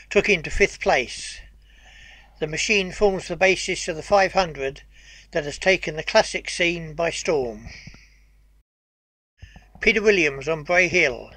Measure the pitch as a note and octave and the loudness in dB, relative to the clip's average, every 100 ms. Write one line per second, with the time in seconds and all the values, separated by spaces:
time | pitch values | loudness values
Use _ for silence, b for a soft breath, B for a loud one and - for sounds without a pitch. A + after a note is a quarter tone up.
0 | B G#3 F#3+ F#3 D3 - G3 - - D#3 | B 0 2 0 0 0 0 0 0 2
1 | A#2+ - - - - - B B B B | 0 -8 -12 -14 -18 -20 B B B B
2 | B B B - D#3 D#3 - G#3+ F#3 E3 | B B B -10 -6 -4 0 0 0 0
3 | G#3 F#3+ - E3 F#3+ F3+ - F3 - D#3+ | 0 0 -4 2 2 2 -2 -4 -4 -6
4 | - G3+ F#3+ F#3+ F3+ C#3 C3+ C#3+ - B | 2 2 4 2 0 -2 -6 -6 -14 B
5 | B B B E3+ D3 - F#3+ F#3 - D#3 | B B B -6 -6 -2 2 2 0 -6
6 | - A3 G#3 F3+ - - E3+ E3+ D#3+ D3+ | 0 2 2 -2 -6 -2 0 0 -6 -4
7 | E3+ - - D#3 B2 A2 A#2 B B B | -4 -2 0 0 0 -6 -14 B B B
8 | B B B B _ _ _ _ _ _ | B B B B _ _ _ _ _ _
9 | _ _ _ b b b b - - G#3+ | _ _ _ b b b b -2 0 4
10 | G#3+ G3+ D3+ C#3 C3+ D#3+ D3 F3 F3+ F3 | 4 4 2 -2 -4 -4 0 2 4 4
11 | D3+ A#2 A2 | 2 0 -10